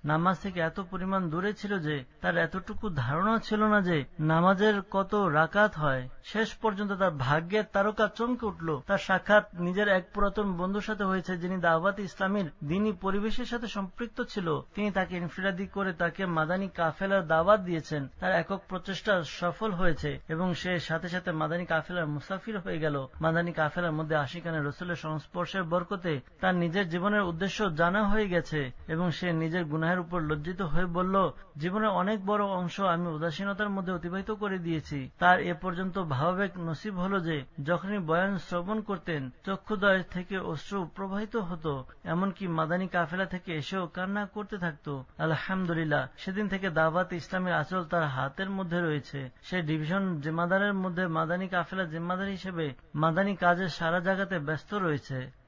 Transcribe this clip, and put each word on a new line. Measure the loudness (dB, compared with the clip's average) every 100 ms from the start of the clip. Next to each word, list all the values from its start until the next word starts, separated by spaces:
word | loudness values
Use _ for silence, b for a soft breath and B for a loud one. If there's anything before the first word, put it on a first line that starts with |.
নামাজ | 2 4 4 2
থেকে | -2 -2
এত | -2 -2
পরিমাণ | -6 -4 0 0 0
দূরে | 0 -2
ছিল | -2 -2 -2
যে | 0 -2 -6 -4
তার | 0 2
এতটুকু | 0 -2 -6 -4 -2
ধারণা | -2 0 2 2 2
ছিল | 2 2
না | 6 6
যে | 4 2 0 0
নামাজের | 2 6 6 6 4 4
কত | 0 -2 2
রাকাত | 2 4 4 4 4 4 4
হয়। | 0 0 -4 -12
শেষ | -6 -2 -2
পর্যন্ত | 0 -2 0 -2
তার | 2 2
ভাগ্যের | 2 2 2 2 0 2
তারকা | 2 2 2 0
চমকে | 2 -2 0 -2
উঠল। | -2 -2 -2 0
তার | 0
সাক্ষাৎ | 2 0 6 6 6
নিজের | -4 -2 2 4
এক | 4 2
পুরাতন | 0 2 2 -2
বন্ধুর | 0 -2 -2
সাথে | -2 -2
হয়েছে, | 0 0 -2 -4
যিনি | -2 2
দাওয়াত | 4 4 2 0
ইসলামীর | -8 -2 0 0 -2 -4
দিনী | -2 0 0
পরিবেশের | 0 0 0 2 0
সাথে | 0 -4 -4
সম্পৃক্ত | -6 -6 -6 -8 -6
ছিল। | -6 -2 -2 -2 -4
তিনি | -4 0
তাকে | 0 -2 -4
ইনফিরাদি | -6 -2 -2 -2 -4
করে | -2 -4
তাকে | 0 -2 0 0
মাদানী | 0 2 0 -2
কাফেলার | 0 -2 0 2 2 4
দাওয়াত | 4 6 4
দিয়েছেন। | 4 -4 -2 -4 -6 -4
তার | 0
একক | 0 0 -6 -6
প্রচেষ্টা | -8 -6 -4 2 2
সফল | 0 -2 -4 0 -2
হয়েছে | 4 4 4 -2 -4 -6
এবং | -2 0
সে | 0 -2 -2
সাথে | 0 -4 -2
সাথে | -4 -2
মাদানী | -2 0 -2
কাফেলার | 0 -2 0 -4 -2
মুসাফির | -4 -6 -8 -6 -6
হয়ে | -4 -2
গেল। | 0 -2 -6 -2
মাদানী | 0 2 0
কাফেলার | 0 0 0 -2
মধ্যে | -2 0 0
আশিকানে | 0 -6 -4 -2 -2
রসুলের | -4 -6 -4
সংস্পর্শের | -4 -6 -6 -6 -2 -2
বরকতে | 0 0 0 -4 -2 -2 -6 0
তার | 2
নিজের | 2 2 0 0
জীবনের | 0 2 2
উদ্দেশ্য | 2 0 -2 0 0
জানা | 2 2 4 4
হয়ে | 4 4
গেছে | 2 2 -2 -2 -8 -4
এবং | 0 0
সে | 0 0
নিজের | 0 2 0
গুনাহের | 0 0 2 0
উপর | 0 -2
লজ্জিত | 0 -2 -2 -4
হয়ে | 2 4 4
বলল, | 2 2 4 2 -2 -16 -4
"জীবনের | -2 2 2
অনেক | 2 2 0 0
বড় | 2
অংশ | 2 0 -2 0
আমি | 2 2 0
উদাসীনতার | -2 -4 -2 -4 -2 -2
মধ্যে | -2 -2
অতিবাহিত | -4 -4 -6 -4
করে | -4 -2 -2
দিয়েছি। | -2 -2 -2 -6 -6 2
তার | 6 6
এ | 2
পর্যন্ত | -2 -4 -4 -2 -2
ভাবাবেগ | -2 0 2 2 -2 -2
নসিব | -6 -4 -6 -2
হলো | 0 0
যে | 0 -4 -6 -8
যখনই | -2 0 0 -4
বয়ান | 2 2 2 -2
শ্রবণ | -2 -4 -2 -4
করতেন, | -2 -6 -2 -4 -4 -8 -6
চক্ষুদ্বয় | -6 -4 2 4 4
থেকে | 2 -8 -4 -4
অশ্রু | -4 -6 -6 -6 -6
প্রবাহিত | -6 -6 -4 -4 -4
হতো, | -4 -4 -2 -4 -8 -12
এমনকি | -4 0 0 -2 -4
মাদানী | -2 0 0 0
কাফেলা | -2 0 -2 -2
থেকে | -4 -4
এসেও | -6 -4 -4 -4
কান্না | -6 -4 -4 -4
করতে | -8 -8 -4
থাকত।" | -4 -4 -8 -8 -10 -2
আলহামদুলিল্লাহ, | 0 0 0 0 0 0 2 2 0 -6
সেদিন | -6 -2 -2
থেকে | -2 0
দাওয়াত | 2 4 2 0
ইসলামের | -4 -4 -2 0
আঁচল | 0 0 -2
তার | 0 0
হাতের | 0 -2 -4 -4 -4
মধ্যে | -4 -2 0
রয়েছে। | 0 -2 -4 -10 -10 -14
সে | -4 -2
ডিভিশন | 0 0 0 0 0 -2
জিম্মাদারের | -2 0 2 2 2
মধ্যে | 0 -2 0 0
মাদানী | 0 0 -2 0
কাফেলা | -2 -2 -4
জিম্মাদার | -4 -4 -4 -2 -4
হিসেবে | -6 -6 -4 -4 -6 -8
মাদানী | 0 2 2 0 2
কাজে | 2 4 0
সারা | -2 0 0
জায়গাতে | 0 0 -2 -2
ব্যস্ত | -2 -4 -4
রয়েছে। | -2 0 -2 -4 -8 -8 -16